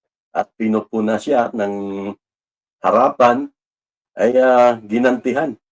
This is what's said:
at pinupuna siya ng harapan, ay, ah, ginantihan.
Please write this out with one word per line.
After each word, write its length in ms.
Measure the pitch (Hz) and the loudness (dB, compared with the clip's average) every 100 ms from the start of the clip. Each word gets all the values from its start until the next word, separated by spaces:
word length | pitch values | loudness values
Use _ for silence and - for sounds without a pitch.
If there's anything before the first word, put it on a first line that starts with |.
| _ _ _ | _ _ _
at 160 | - - - | -8 -8 -4
pinupuna 640 | 110 110 - 110 107 107 | -2 -2 -2 -4 -2 -2
siya 320 | - 131 113 | 0 0 0
ng 560 | 110 101 101 98 98 98 101 _ _ _ _ _ _ | -2 -4 -4 -8 -8 -10 -12 _ _ _ _ _ _
harapan, 640 | 92 107 135 - 123 123 143 _ _ _ _ _ _ - | 0 2 2 2 2 2 -4 _ _ _ _ _ _ -2
ay, 240 | 107 127 | 0 2
ah, 400 | 127 123 123 113 | 4 4 4 2
ginantihan. 720 | 107 113 127 123 127 123 156 110 _ | -2 0 0 0 -2 -4 -4 -8 _